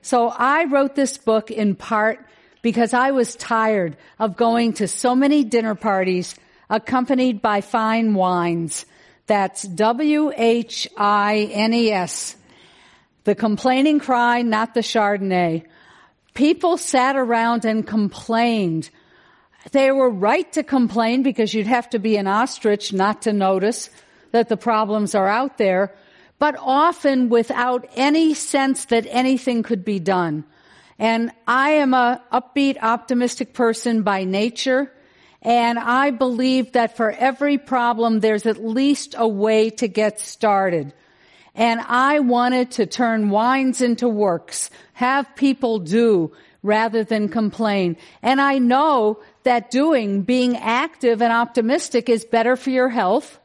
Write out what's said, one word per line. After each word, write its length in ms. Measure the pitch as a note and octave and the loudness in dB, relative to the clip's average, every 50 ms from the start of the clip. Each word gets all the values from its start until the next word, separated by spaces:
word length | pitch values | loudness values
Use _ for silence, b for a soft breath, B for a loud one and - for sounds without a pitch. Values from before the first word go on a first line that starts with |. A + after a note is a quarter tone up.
So 260 | _ - C4+ A#3+ A#3 | _ 0 0 2 2
I 380 | A3+ - - A#3+ C4 C#4+ D#4+ E4+ | 0 0 0 0 2 2 2 0
wrote 300 | C#4 C#4 C#4 C#4 C4+ C#4 | 0 2 0 0 0 0
this 220 | C#4 C#4 B3 - | -2 -2 -2 -2
book 320 | - _ A3+ A3 A3 G#3+ - | -4 _ 0 0 0 0 -4
in 260 | A3 A3 G#3+ G#3 G3 | -4 -2 -2 -2 -2
part 440 | - - - A#3 G#3+ G#3+ A3 A3+ - - b b b b b b b | -4 -6 -4 -2 0 0 0 -2 -4 -12 b b b b b b b
because 320 | - A#3 G#3 A#3 A#3 A3 B3+ | -4 -2 0 0 0 2 2
I 180 | B3 B3+ C#4 | 2 2 2
was 260 | C#4 C4 A#3 A3+ - | 2 0 0 -2 -4
tired 580 | - - - A#3 A3+ A3 A3 G#3+ G3+ F3 E3 D#3 b b b b b | -14 -6 -2 0 0 2 2 0 0 -2 -4 -6 b b b b b
of 160 | A3 G#3+ F3+ | -4 -4 -2
going 380 | - A#3 A#3 A#3 A#3 A#3 A3+ - | 0 0 2 2 2 0 0 0
to 140 | - G#3+ F3 | -2 -4 -4
so 260 | - - - B3 B3 | -4 -2 -2 0 2
many 300 | B3+ C#4 C#4 D4 D4 C4+ | 2 2 4 2 2 2
dinner 300 | G#3+ A#3 A#3 A3 A3 G#3 | 2 0 0 0 0 -6
parties 600 | - - A3+ G3 F#3+ F#3 F#3 F#3 F3+ F3 - - b b b b b b b | -4 -2 0 0 0 0 0 0 -2 -4 -6 -12 b b b b b b b
accompanied 720 | G#3 A3 - - C4 B3+ B3+ - C#4 B3+ B3+ B3+ A#3 G3+ | -4 -4 -2 -2 -2 -2 0 0 0 2 2 0 0 0
by 200 | - A3 G#3 G3+ | -2 0 0 0
fine 540 | G3 - - A3+ A3 A3 A3 A3+ A3+ A3 G#3 | -2 -2 -2 -2 0 0 0 0 0 0 2
wines. 720 | F#3+ F#3 F#3 F3+ F3 F3 F3 E3+ E3+ E3+ D3+ - - - b b b b b b b b | 2 2 2 0 0 0 0 -2 -2 -4 -6 -8 -10 -12 b b b b b b b b
That's 360 | - G#3+ G3+ F#3+ F#3+ - - - | -2 0 0 0 -2 -4 -10 -12
W 720 | G3 F3 E3 G#3+ A3 A#3+ A#3+ D#4 D4+ D4+ D4+ D4+ D4 C#4 | -12 -4 0 0 0 0 0 0 0 0 0 0 -2 -2
H 540 | - A#3 A#3 A#3 A#3+ A3 A#3 - - - - - | 0 0 2 2 0 -2 -6 -10 -10 -10 -10 -6
I 520 | - G#3 G3+ G#3 G#3 G3+ G#3 G#3+ G#3+ G#3 - - | -2 0 2 2 2 2 0 0 -2 -2 -2 -2
N 200 | G#3 G#3+ A3+ A#3 | -2 -2 0 2
E 160 | A#3+ A#3 A3 | 2 0 0
S. 460 | G#3+ F#3 F3+ - - - - - - b b b b b b b b b b b b b b b b _ _ | 0 -2 -4 -4 -6 -10 -10 -12 -14 b b b b b b b b b b b b b b b b _ _
The 100 | G#3 G3+ | -2 -2
complaining 640 | - A#3 A3 G#3 G3+ - B3+ B3+ C4 C4+ D#4 D4+ D4 | 0 0 -2 -2 0 0 0 2 2 2 2 2 0
cry, 420 | D4 - B3+ A#3+ A#3+ A#3+ A#3+ A#3+ | 0 0 0 2 2 2 2 0
not 320 | A#3+ A#3 G#3+ G#3+ A3+ A#3 - | 0 0 0 0 -2 -2 -2
the 60 | A#3+ | -4
Chardonnay. 840 | G#3+ - - A#3 G#3 G3+ G#3 G3 G3 F#3+ F#3 F3+ F3 E3+ D#3+ E3 - b b b b b b b b b b b b _ _ | -4 0 0 0 2 2 0 -2 -2 -2 0 0 0 0 -2 -4 -8 b b b b b b b b b b b b _ _
People 440 | - C4+ D4+ E4+ F4 - E4+ E4+ | 0 2 2 2 2 0 0 0
sat 380 | E4+ - - - C4 B3 C4+ C#4 | 0 -2 -2 0 2 2 2 0
around 480 | C#4 B3+ A#3 A#3 A3+ A3+ A#3 A#3 A#3 A#3 | 0 0 0 0 0 2 0 0 0 0
and 220 | A3 A3 A3 G#3+ | -2 -2 -2 -4
complained. 1040 | - G#3+ A3 G#3 F#3+ - - - - A3+ A3+ A#3 A#3+ A#3 A3 F#3+ E3+ D#3+ D#3+ D3+ - b b b b b b b b b b b b b b b - | -2 -2 -2 -2 -2 -4 -10 -6 -2 0 0 2 2 0 0 -2 -2 -2 -4 -6 -8 b b b b b b b b b b b b b b b -2
They 200 | - C#4 C4+ C4+ | 0 2 4 4
were 180 | C4+ C4+ C4 B3+ | 4 4 2 2
right 420 | A3 F#3 F#3+ G#3 B3+ F4+ F4+ - - | 2 0 0 0 0 0 -2 -4 -6
to 100 | D#4 C#4+ | -6 -4
complain 580 | - C#4 C4 A#3+ A3 F#3+ A#3 A3+ A3+ A#3 C4 | 0 0 0 2 2 0 0 0 0 0 0
because 320 | C4 C#4 G#3 - A3 F#3+ F3+ | 0 0 0 0 -2 0 0
you'd 140 | A3 G3+ | -2 0
have 220 | G#3 B3+ A#3+ A#3+ - | 0 0 -2 -2 -2
to 80 | - A3 | -6 -4
be 180 | F#3+ A3 G#3+ | 0 0 0
an 100 | G#3 G3 | 0 0
ostrich 640 | F#3+ G3 G#3+ B3 B3+ - - - A3 G#3 G3+ - - | 0 0 0 0 -2 -4 -4 -2 -2 -2 0 -4 -6
not 320 | G3+ F#3 F#3+ G#3 G#3+ - - | -2 0 0 0 -2 -2 -4
to 100 | A3+ G#3 | -2 0
notice 560 | G3+ F#3+ F#3+ F#3+ F#3+ F#3+ G#3+ A#3+ - - - b b b b b b b b | 0 2 2 0 0 0 -2 -2 -4 -10 -14 b b b b b b b b
that 160 | - A#3 A3+ | 0 0 0
the 100 | - A3+ | 0 -2
problems 580 | - - A#3 A3+ G#3+ A3 G3+ G#3 G#3+ G#3 F3+ - | -4 0 -2 0 0 0 0 -2 -2 -2 0 0
are 120 | G3+ F#3+ | 0 0
out 300 | G3 G#3 A#3 C4+ C#4 - | 2 0 0 -2 -4 -2
there, 360 | - A3 F#3+ F#3 F3+ G3+ F#3+ b b b b b b b b b _ | -2 0 0 2 0 0 -2 b b b b b b b b b _
but 160 | C#4+ D4+ C4+ - | -2 -2 -2 -4
often 720 | - C4 C4 C#4+ D#4 E4+ E4+ - - C#4+ C4+ C4 B3+ A#3 | -4 0 2 2 2 2 0 0 0 0 2 2 2 2
without 580 | A#3+ A#3 A3+ - C4+ - B3 B3+ B3 B3 A#3+ - - | 2 2 2 0 -2 -2 -2 -2 -2 -4 -6 -8 -4
any 380 | A#3+ C4 C#4+ D4 D#4+ E4 D#4 D4+ | -2 0 2 2 4 2 2 0
sense 520 | - - - - C#4 C4+ C4+ C4 - - | -2 -4 -2 -2 0 0 0 -2 -4 -2
that 200 | - A#3+ A#3 A3+ A3+ | 0 0 0 0 0
anything 540 | - B3 B3+ C4 C4+ B3 - C4 A#3+ A#3 A3 | -2 0 2 2 0 0 0 -2 -2 -2 -2
could 200 | - A#3 F#3+ F3+ | -2 -4 -4 -2
be 160 | G#3+ G#3 F#3+ | -4 -4 -2
done. 440 | E3 D#3 F#3+ F3+ F3 E3 D3+ D#3 D3+ b b b b b b b b b b | -2 0 0 0 0 -2 -4 -6 -8 b b b b b b b b b b
And 340 | b G#3+ A3+ A3+ A3+ A#3 A#3 - _ _ | b 0 0 0 0 -2 -4 -6 _ _
I 240 | - A#3+ B3+ C4+ D4 | 0 0 2 2 2
am 220 | D4+ D4+ C#4+ C4 B3+ | 2 2 2 2 2
a 300 | B3+ A#3+ A#3+ B3+ B3 - _ | 2 2 2 0 -4 -6 _
upbeat, 460 | - B3+ B3+ - _ C#4+ C#4 C#4 C4 - | -4 -4 -4 -2 _ 0 0 0 0 0
optimistic 720 | - A3+ A#3 A#3+ A#3 - B3+ A#3+ B3 A#3+ - - A#3+ - _ | 0 -2 -2 -2 -2 -2 -2 0 0 -2 -2 -6 -8 -8 _
person 480 | - A#3+ A3+ A3+ A3+ - A#3+ A#3 A3 G3 | 0 0 0 0 0 -2 -2 0 0 0
by 200 | G#3 G3 F#3+ F#3+ | 0 0 0 -2
nature, 680 | F#3 F#3+ G3 G#3+ A#3+ A#3+ - - C4 B3+ C4 C#4+ C4+ b b b b b b b b b b | -2 -2 0 -2 -2 -4 -4 -2 0 0 0 -2 -4 b b b b b b b b b b
and 360 | - A3+ A#3 A#3+ A#3 A#3 A#3+ | -2 0 2 2 2 0 -2
I 340 | A#3 A#3 A#3 B3 C4 C4+ D4 | -2 -2 0 0 2 2 0
believe 600 | B3+ A3 C4+ B3+ A#3+ A3+ B3+ C4 C4 C4 A#3+ - | 0 0 -2 -2 0 0 0 2 2 0 0 0
that 240 | - B3 A#3 A3+ - | 0 0 0 0 -2
for 160 | - A#3 G#3+ | -2 -2 -2
every 460 | G#3+ - A#3+ C4+ B3+ C4 C#4+ D4 C#4+ | 0 0 0 0 0 0 0 0 0
problem, 640 | C#4 C#4+ - C4 B3+ A#3+ A#3+ A#3+ A3 A#3 A#3 A3+ A3 | 0 -2 -2 -2 0 0 0 0 0 0 0 2 2
there's 240 | G3 A3 G#3+ G#3 - | 2 0 0 0 0
at 180 | A3+ G#3+ - G#3+ | -2 -4 -2 -4
least 500 | A3+ A3 C4 C4+ C#4+ C#4+ - - - - | -4 -2 0 2 2 2 0 -2 -12 -4
a 100 | - A#3 | -2 -2
way 440 | A3+ G#3 G3 G#3 A3 A3 A3 A3 A3+ | -2 0 0 0 2 4 2 2 0
to 160 | G#3+ - B3 | 0 -4 -4
get 320 | G#3+ F3+ G#3+ G#3+ G#3+ G#3+ - | -4 0 0 -2 -2 -2 -6
started. 760 | - - - _ - G#3+ G3+ G3 F#3+ F#3+ F3 E3 C#3+ C#3+ - b b b b b b b b b b b b | -16 -16 -8 _ 0 2 2 2 2 0 0 -2 -4 -6 -14 b b b b b b b b b b b b
And 260 | - A3+ A#3 A3+ A#3 | 0 0 0 0 -2
I 380 | - - A#3+ B3 C4 C#4 D4 D4+ | -2 0 0 2 2 2 2 2
wanted 520 | C#4 A#3+ B3 A#3+ A#3+ B3 B3+ B3+ B3 B3+ - | 2 2 2 2 2 2 0 0 -2 -2 -2
to 120 | - G#3 | -2 -2
turn 460 | - - - B3 A#3 A3+ A3 G#3 G#3 | -2 0 -2 0 0 0 0 0 0
wines 500 | G3 G#3 A3+ B3 C4 C4+ C4+ C4 A#3+ - | 0 2 2 2 2 2 0 -2 0 0
into 260 | B3+ A#3+ A#3 - B3 | 0 0 0 0 0
works, 600 | B3 A3 G#3 G#3 F#3+ E3+ E3 - - - - - - B B B B B | -2 0 2 0 0 0 -2 -6 -10 -10 -10 -10 -10 B B B B B
have 420 | - B3 B3+ C4+ C#4+ C4 - _ | -2 -2 0 0 0 -2 -6 _
people 440 | - C#4 C#4 C4 - C4+ A#3 A3+ G#3+ | 0 0 0 0 0 -2 -2 -2 -2
do 520 | F3 D3+ F#3+ A3+ A#3 A#3 G#3+ F3+ D#3+ D#3 b b b b b b | -4 0 2 2 4 4 4 2 0 -2 b b b b b b
rather 420 | - G3+ G#3 G#3+ A3+ A3+ G#3 A3+ G#3+ | -2 0 0 0 0 0 -2 -4 -2
than 260 | G#3+ A3+ G#3+ G#3 G3+ | -2 -2 -2 -2 -2
complain. 680 | - A3+ G#3+ G3+ - - A3 G#3+ G3+ G3 F#3 F3 E3 B B B B B | -2 -2 -2 -2 -2 -2 -2 -2 0 0 -2 -2 -4 B B B B B
And 180 | B A#3 C4+ C4+ | B 0 0 2
I 200 | C#4 C#4 C#4 C4+ | 2 2 2 2
know 600 | B3 A#3+ B3+ C4+ D4+ D#4+ C#4+ B3+ G#3+ G#3+ G#3+ B B B B B _ | 2 2 2 2 2 2 2 2 2 0 -2 B B B B B _
that 280 | B3+ A#3+ A#3+ - - | 0 0 0 -2 -2
doing, 500 | - B3+ C#4+ D#4+ D#4+ B3+ A3 G3+ G3 G3+ | 0 0 2 2 2 0 0 -2 -2 -2
being 340 | F#3 F3+ B3 B3+ B3 B3 B3 | 0 0 0 2 2 0 -2
active 680 | - - G#3+ A#3 B3 D4 D#4+ - _ - A#3+ A#3 G#3 A#3+ | -2 -2 -2 -2 -2 -2 -4 -6 _ 0 0 2 2 2
and 100 | A#3 A3+ | 2 2
optimistic 760 | A#3 A#3 A#3 - B3+ A3 A3+ C4+ F4 - - - A#3+ A#3 | 0 -2 0 -2 -2 0 0 0 -2 -2 -2 -2 -2 0
is 160 | - A#3 A3 A3+ | 0 -2 -2 0
better 320 | - - A3+ A3+ A#3+ B3+ | -2 0 0 2 2 0
for 140 | B3+ - C4+ | 0 -2 -2
your 180 | B3+ B3+ B3+ | 0 0 0
health. 520 | C4 A3+ A#3+ G3 F3+ G#3 D4 - - - - | 0 0 0 0 2 0 0 -2 -6 -20 -20